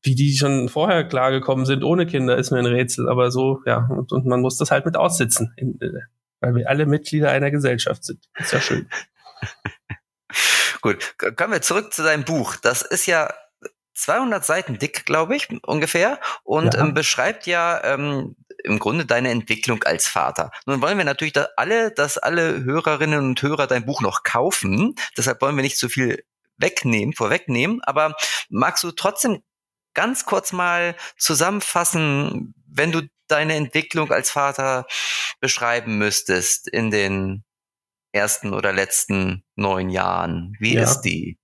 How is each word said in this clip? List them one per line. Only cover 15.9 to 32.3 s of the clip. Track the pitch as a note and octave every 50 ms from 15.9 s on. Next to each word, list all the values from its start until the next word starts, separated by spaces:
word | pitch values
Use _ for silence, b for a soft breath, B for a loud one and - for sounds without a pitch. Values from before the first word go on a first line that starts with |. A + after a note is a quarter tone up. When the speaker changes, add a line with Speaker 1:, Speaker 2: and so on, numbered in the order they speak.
| - E3+ F3+ A#3 C#4+ B B B B B B
Speaker 2:
Und, | - - D#3 D#3+ - -
Speaker 1:
Ja. | -
Speaker 2:
ähm, | D#3 D#3 C3+
beschreibt | D#3+ D3 - - - B2+ G3 A3+ - -
ja, | F3+ F3 E3+ E3+ E3+ E3+ - -
ähm, | - C#3 C3+ D3 D3 C#3+ C3+ - - C#3+ _ - _ - - -
im | - A2 G#2+
Grunde | - G#2 B2+ E3+ D#3+
deine | - A#2+ A#2+ B2+ B2+
Entwicklung | A#2 A#2+ A2 - A2+ A2+ - - A#2 G2+ -
als | - E2 F2 -
Vater. | - - F#2+ C#2+ B1+ - - D#2+ - B B B
Nun | - C#3 C3
wollen | C3 D#3+ G3+
wir | G3+ F3
natürlich, | C#3+ C#3 - D#3 D3+ -
da | D3 D3 - -
alle, | - B2 F3 A3 A#3 A3+ G#3+
dass | A3 - C#3+ C#3+ -
alle | - - C3+ E3 E3+ E3 D#3 C3 - C3
Hörerinnen | B2+ C#3+ E3 D#3+ D#3+ D3+ C3+ D#3 D#3 D3+ D3
und | C#3 C3 B2+ -
Hörer | C#3 C#3 D#3 D3+ C#3+
dein | B2+ B2+ B2 G#2+
Buch | B2 C#3+ -
noch | A2+ G2 - - -
kaufen. | - - A#2 C3+ F#3 - - - F#2 G2 A#2+ G3+ A#3+ - B B B B
Deshalb | - A#2+ C3 A#2+ -
wollen | C#3+ C#3 D3
wir | C#3 C3+
nicht | C3 -
zu | - -
viel | A#2+ - C3 C3 A#2 - - - _ _ _ _ _ _
wegnehmen, | - - F3+ - - - C3 A#2 G#2+ G#2 C3+ -
vorwegnehmen. | - A#2 G#2 C#3 F#3 - - B2 A#2 C3+ F3+ A3+ A#3 -
Aber | - C3+ D3+ D#3 D#3 - B B B B B B B
magst | - G#2 C3 E3 F3+ - -
du | E3+
trotzdem | E3 - - F#3+ F#3+ - - B3 G3+ - _ _ _ _ _ _ _ _ _ _ _
ganz | - F#3 A#3 C4 - -
kurz | - G#3 G3 - -
mal | - F3+ F3+ F3 F3 F3 F3 F3 F3 B B B B
zusammenfassen, | _ - - D#3+ C3 E3 F3+ G3+ G#3 - - - E3+ E3+ - - E3 D#3 D3 C#3+ C#3 C#3+ -